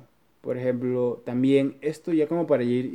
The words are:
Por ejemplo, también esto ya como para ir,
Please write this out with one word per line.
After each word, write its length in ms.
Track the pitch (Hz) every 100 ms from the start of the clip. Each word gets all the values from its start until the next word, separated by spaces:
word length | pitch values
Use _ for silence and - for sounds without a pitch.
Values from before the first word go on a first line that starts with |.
| - _ _ _
Por 160 | 127 123
ejemplo, 680 | 127 123 123 123 123 117
también 520 | - 123 131 139 139 -
esto 320 | 147 151 -
ya 160 | 160 151
como 180 | 170 151
para 160 | 131
ir, 240 | 120 123 127